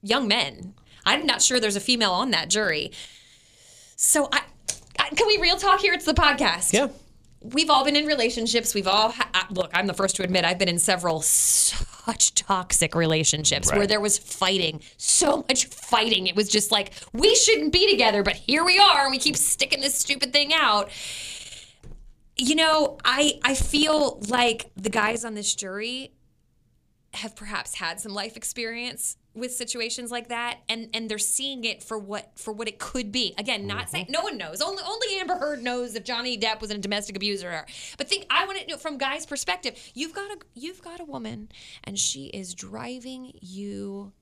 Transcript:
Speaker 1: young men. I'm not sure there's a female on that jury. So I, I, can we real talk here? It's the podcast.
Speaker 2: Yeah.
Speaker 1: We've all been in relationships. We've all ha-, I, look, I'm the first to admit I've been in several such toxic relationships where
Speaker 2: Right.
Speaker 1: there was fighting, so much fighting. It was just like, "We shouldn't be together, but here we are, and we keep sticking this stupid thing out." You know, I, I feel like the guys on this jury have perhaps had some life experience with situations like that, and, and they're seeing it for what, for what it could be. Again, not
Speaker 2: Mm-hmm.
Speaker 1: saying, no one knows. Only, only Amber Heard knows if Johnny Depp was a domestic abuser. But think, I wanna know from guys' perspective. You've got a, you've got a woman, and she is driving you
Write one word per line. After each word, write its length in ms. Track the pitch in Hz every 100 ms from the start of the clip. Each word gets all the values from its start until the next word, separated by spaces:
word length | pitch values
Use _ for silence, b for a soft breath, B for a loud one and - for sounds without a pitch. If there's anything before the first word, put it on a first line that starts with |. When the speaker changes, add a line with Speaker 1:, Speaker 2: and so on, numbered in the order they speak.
Speaker 1:
young 240 | 202 240 233
men. 460 | 214 143 - 185 - b b -
I'm 200 | 277 311
not 160 | 214
sure 200 | - 254
there's 160 | 220 202
a 20 |
female 320 | - 240 208
on 200 | 180 254
that 180 | 175 165
jury. 420 | 202 208 151 - B B B B B B B B B B B
So 320 | - 302 285
I, 80 | 277 - - - - - -
I, 100 | 285 294
can 120 | 427
we 100 | 415
real 180 | 349 370
talk 240 | 392 381
here? 140 | 392
It's 100 | 349 320
the 80 |
podcast. 600 | 285 302 277 240 170 -
Speaker 2:
Yeah. 160 | 208 277 - - - _ -
Speaker 1:
We've 280 | 226 262 320
all 160 | 294 277
been 100 | 294
in 100 | 302
relationships. 680 | 285 233 240 226 233 226 208
We've 100 | 190
all 240 | 202 220
ha-, 180 | 226 240
I, 120 | - -
look, 220 | 180 170
I'm 140 | 175 196
the 60 |
first 240 | 175 190 -
to 60 |
admit 200 | 185 185
I've 160 | 165 180
been 80 | 185
in 100 | 170
several 440 | - 185 175 160
such 1120 | 156 - - - - - - - - 220 - -
toxic 600 | - 190 180 - 165 165
relationships 760 | 160 160 151 151 151 143 -
where 100 | 202
Speaker 2:
Right. 80 | 202
Speaker 1:
there 120 | 214
was 160 | 208 202
fighting, 640 | - - 190 190 170 156 B B
so 480 | - - 320 294 -
much 180 | 262 -
fighting. 600 | - - 233 226 202 185
It 80 | 175
was 140 | 208
just 200 | 214 -
like, 220 | 214 196 B B
"We 200 | 220 370 466
shouldn't 360 | - 440 302
be 180 | 359 415
together, 340 | - 233 208
but 120 | 202 170
here 300 | - 294 349
we 120 | 359
are, 260 | 403 320
and 80 | 277
we 80 | 269
keep 180 | 302 -
sticking 420 | - - 269 277
this 160 | 269 -
stupid 380 | - 277 269
thing 200 | 294 285
out." 360 | 320 277 208 202 B B B B B B B B B - - - - - -
You 180 | 254 311
know, 420 | 320 311 302 -
I, 360 | - 254 294 -
I 100 | 254
feel 680 | 262 - 294 311 302 285 - 208
like 420 | 247 240 226 - -
the 120 | 202
guys 360 | 220 208 226 233
on 80 |
this 200 | 214 202
jury 600 | - 196 190 226 254 269 _ _ _ _ _ _ _ _ _ _
have 220 | - 220 -
perhaps 400 | 208 208 - -
had 240 | 170 180
some 140 | 220
life 240 | 202 208 226
experience 800 | - - 226 233 240 - - - _
with 180 | - 247
situations 560 | 247 240 247 226 240 240
like 180 | 240 233
that, 300 | 233 240 - _
and, 200 | 226 220
and 160 | 226 226
they're 80 | 208
seeing 460 | - - 269 269 226
it 180 | -
for 140 | - 220
what, 340 | 196 208 - -
for 180 | -
what 140 | 208 220
it 120 | 208
could 320 | - 262 220
be. 220 | 254 214 -
Again, 300 | 208 220 202
not 160 | 208
Speaker 2:
Mm-hmm. 80 | -
Speaker 1:
saying, 140 | - 185
no 120 | 294
one 160 | 403 269
knows. 240 | 170 175
Only, 220 | 320 392 339
only 200 | 440 466 392
Amber 160 | 359 359
Heard 260 | 294 285
knows 320 | 247 247 247 214
if 80 |
Johnny 340 | 214 240 247 240
Depp 240 | 220 220
was 100 | 220
a 60 | 208
domestic 380 | 202 208 208 196
abuser. 500 | 208 196 175 165 - B B B
But 100 | 277
think, 180 | 403 392
I 160 | 330 381
wanna 160 | 381 -
know 100 | 311
from 200 | 320 285
guys' 280 | 269 294 320
perspective. 520 | 277 - 359 247 226 B
You've 200 | - 320
got 180 | 359 403
a, 60 | 403 - -
you've 260 | 294 370
got 180 | 349 339
a 60 | 330
woman, 440 | 269 220 214 214 B B B
and 140 | - 196
she 260 | - - -
is 260 | - 185
driving 800 | 180 190 214 240 254 247 254 254 -
you 720 | 180 190 202 202 202 196 202 _